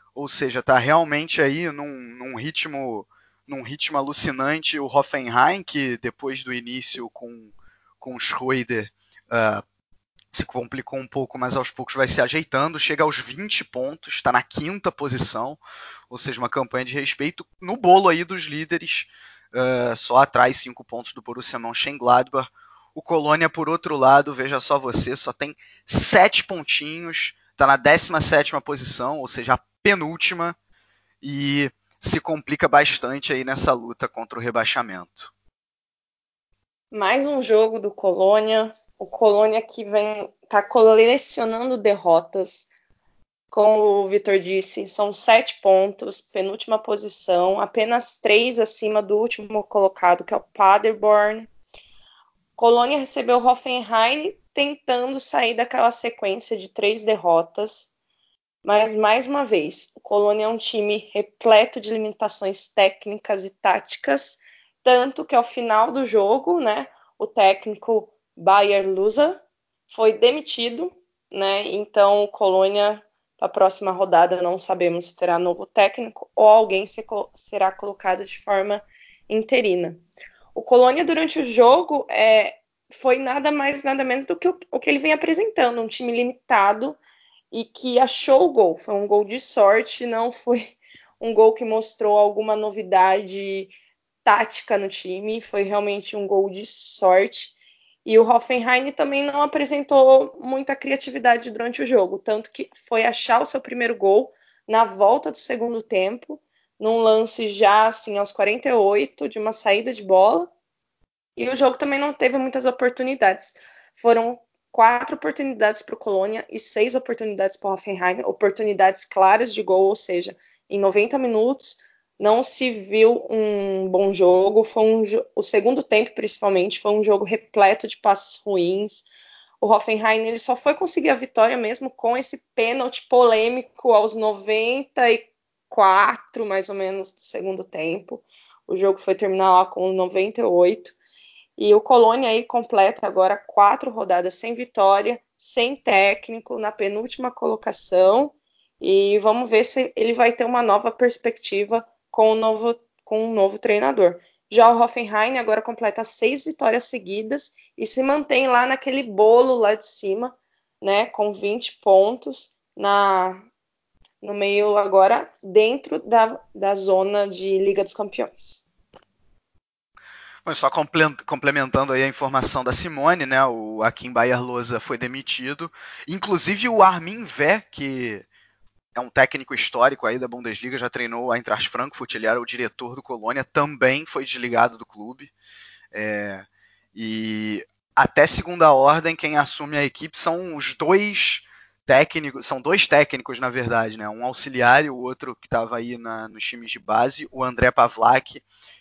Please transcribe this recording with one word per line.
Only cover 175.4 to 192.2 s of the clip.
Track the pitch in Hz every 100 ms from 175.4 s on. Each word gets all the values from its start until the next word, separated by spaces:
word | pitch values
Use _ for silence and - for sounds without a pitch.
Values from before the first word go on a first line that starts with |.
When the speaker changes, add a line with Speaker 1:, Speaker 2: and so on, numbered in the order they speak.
| 127 143 165 - - - -
Speaker 1:
Inclusive | 185 202 175 170 202 240
o | 220
Armin | 190 175 165 220
Veh, | 196 - 147 214 -
que | - 139 131 120 104 - _ _ _ _ _ _
é | -
um | 123
técnico | - 131 143 131 123
histórico | - 123 127 139 113
aí | 123
da | 127
Bundesliga, | 120 117 107 123 127
já | 120
treinou | 127 117 117 123
o | 117
Eintracht | 117 107 -
Frankfurt, | 120 135 - 127
ele | 113 110
era | 120
o | 120
diretor | 120 120 - 123 127
do |
Colônia, | - 120 107 135
também | 131 - 147 139 127 135 160
foi | 135
desligado | 135 127 120 117 117 113
do | -
clube. | 107 107 135 143 _ _ - - - _
É, | 104 107 104 104 95 101 _ _ _ _
e | 101 110 110 110 107 107 104 - _ _ -
até | 131 - 156
segunda | - - 175 156
ordem, | 135 139 156 160 165
quem | 156 151
assume | 147 - 147 151
a |
equipe | 139 - 160 -
são | 180 170 180 151
os | 135 -
dois | 160 196 208 202 - - - _ _ _ -
técnicos, | 135 156 160